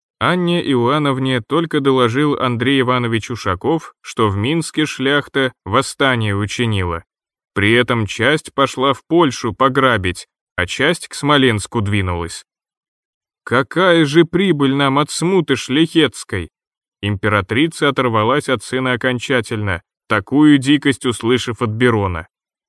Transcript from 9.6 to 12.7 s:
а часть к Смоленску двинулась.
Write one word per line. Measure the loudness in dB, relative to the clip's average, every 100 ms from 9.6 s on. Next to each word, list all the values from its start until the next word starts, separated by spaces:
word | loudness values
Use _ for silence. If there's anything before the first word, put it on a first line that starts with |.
| 0 2 2 2 -2 -6 -12 _ _ -6
а | -4
часть | -2 -2 -2 -6
к | -6
Смоленску | 0 4 4 2 -2 -4
двинулась. | -2 -2 -2 -4 -8 -12 -20 _ _